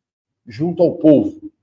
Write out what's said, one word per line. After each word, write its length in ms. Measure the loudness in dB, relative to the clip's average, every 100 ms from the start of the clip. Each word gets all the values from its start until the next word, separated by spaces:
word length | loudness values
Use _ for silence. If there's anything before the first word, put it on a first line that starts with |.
| _ _ _ _ -20
junto 360 | -10 -8 -2
ao 120 | -2 2
povo 540 | 2 2 0 -8 -20 -20